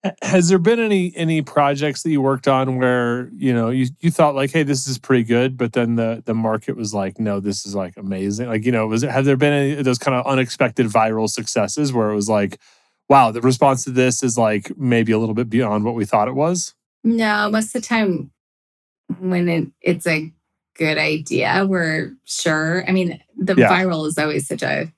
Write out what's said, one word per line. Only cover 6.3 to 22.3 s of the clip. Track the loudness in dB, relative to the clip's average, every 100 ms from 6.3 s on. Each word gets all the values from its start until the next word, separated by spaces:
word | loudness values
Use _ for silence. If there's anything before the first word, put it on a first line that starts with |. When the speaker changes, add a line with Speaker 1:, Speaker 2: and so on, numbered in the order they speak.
Speaker 1:
market | -2 0 -2 -4 -6
was | -6
like, | -4 -6 -4
"No, | -4 -2
this | -4 -6 -6
is, |
like, | -8 -8 -10
amazing"? | -8 -4 -4 -4 -4
Like, | -2
you | 0
know, | 0 0
was | -2
it, | 0
have | 0
there | 2 2
been | 2
any | 2 0 0
of |
those | -2 0
kind | -2
of | -2 0
unexpected | -2 -2 0 -2 0 2
viral | 2 2 0 -2
successes | -4 -4 -2 -2 -2 -2
where | 0 0
it |
was | 0 0
like, | 0 0 -6 _ _ _ _ 4
"Wow, | 6 6
the | 4
response | 0 4 2 2
to | -2
this | 2 2 2
is, | -2 2
like, | 2 0 -4 -4
maybe | 0 2 2
a | 0
little | 0
bit | -2 -2
beyond | 0 0 0
what | -2
we | -4
thought | 0 0 0
it |
was"? | 0 0 -2 -6 _ _ _
Speaker 2:
No, | -2 0 0 0 0
most | -2 -2
of | -6
the | -2
time | 0 0 -2 -8 _ _ _ _ _ _ _ -12 -6
when | -2 0 0
it, | 0 -4 _
it's | -2 -2 -2
a | -2 -4 _ _ _ _
good | -4 -2 0
idea, | -2 -4 -4 -2 0 0 0
we're | 0 -2 -4 -6 -14
sure. | -12